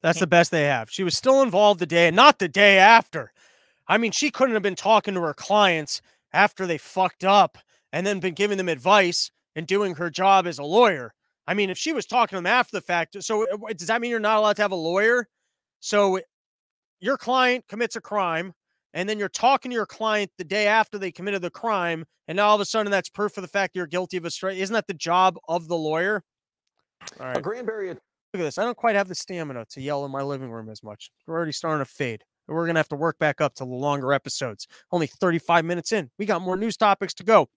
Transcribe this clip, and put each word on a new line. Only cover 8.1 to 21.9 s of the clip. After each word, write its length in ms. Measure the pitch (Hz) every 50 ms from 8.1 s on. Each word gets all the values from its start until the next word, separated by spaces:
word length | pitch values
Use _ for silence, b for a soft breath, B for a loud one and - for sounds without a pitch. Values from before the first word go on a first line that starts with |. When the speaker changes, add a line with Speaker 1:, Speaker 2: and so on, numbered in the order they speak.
| 208 190
Speaker 1:
been 140 | 156 185 160
giving 240 | - 202 208 202 190
them 100 | 185 175
advice 640 | 160 131 120 180 202 208 190 175 175 - - - _ _ _ _ _
and 100 | 156 160
doing 280 | 147 190 202 208 190 175
her 160 | 139 175 170
job 360 | 151 - 185 196 196 190 175
as 120 | 175 160 127
a 40 |
lawyer. 520 | 143 147 170 220 247 214 180 139 123 113 _ _ _ _ _ _ _
I 80 | - 180
mean, 160 | 208 208 190
if 80 | 180 -
she 160 | - 311 330
was 100 | 254 -
talking 320 | - - 254 233 - -
to 20 | 190
them 80 | 170
after 300 | 180 226 254 240 - -
the 60 | 190
fact, 340 | - - 175 170 170 _ - 202
so, 220 | 175 - 226 208 226
uh, 80 | -
w-, 220 | 196 208 214 220 220
does 140 | 151 170 180
that 140 | 226 233
mean 80 | 233 240
you're 100 | 240 226
not 160 | 208 208 220
allowed 200 | 214 214 208 208
to 60 | 208
have 100 | 208 202
a 40 | 190
lawyer? 500 | 175 160 165 175 190 208 226 240 247 233 _ _ _ _ _ _ _ _ _ _ _
So 400 | - - 214 208 202 196 185 190 - _ _ _ _ _ _ _ _ _ _ _ _ _ _ _
your 180 | 180 214 277
client 480 | - - 233 247 262 254 247 247 247 - _
commits 260 | 196 214 240 214 -
a 60 | 226
crime, 520 | - - 208 208 190 175 165 160 175 190 170 _ _ _ _ _ _ _ _
and 140 | 156 185 202
then 80 | 214
you're 120 | 214 202 180
talking 420 | - - - 247 277 262 - 254
to 40 | 247
your 100 | 233 208
client 460 | _ - - 220 220 214 208 202 185 _
the 60 | -
day 240 | 180 147 190 208 208
after 320 | 202 214 226 214 - - 202
they 140 | 190 185
committed 280 | - - 180 202 202 190
the 100 | 175 175
crime, 540 | _ - - 233 214 190 175 170